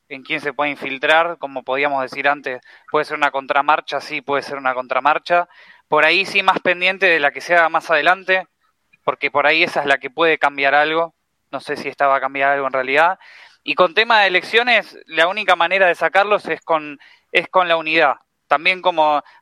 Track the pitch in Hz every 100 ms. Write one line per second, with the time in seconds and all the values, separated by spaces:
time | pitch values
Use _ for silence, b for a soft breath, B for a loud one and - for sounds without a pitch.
0 | - 135 127 156 143 127 147 139 143 131
1 | 147 156 170 165 139 135 123 135 143 139
2 | 131 139 135 147 139 127 b b - 151
3 | 151 151 147 135 135 139 147 151 - 143
4 | - 151 135 139 - 139 135 127 123 127
5 | 139 160 - 175 175 b b b - 151
6 | 151 175 185 196 190 180 185 175 185 190
7 | 185 165 143 135 - 175 160 165 - 156
8 | 151 190 185 185 175 _ _ _ _ _
9 | - 131 143 143 143 160 170 170 143 135
10 | 135 151 165 151 143 143 139 143 151 160
11 | 165 _ _ _ _ 135 - 143 143 131
12 | 143 135 135 139 139 139 131 131 131 139
13 | 170 190 B B B B - 147 180 165
14 | 233 220 196 180 - 220 247 226 180 -
15 | - 160 170 208 190 170 170 190 185 160
16 | 165 185 202 202 - 156 - 160 151 139
17 | b b _ 175 170 185 175 165 160 160
18 | 147 120 _ _ - 143 175 185 180 165
19 | 151 147 b b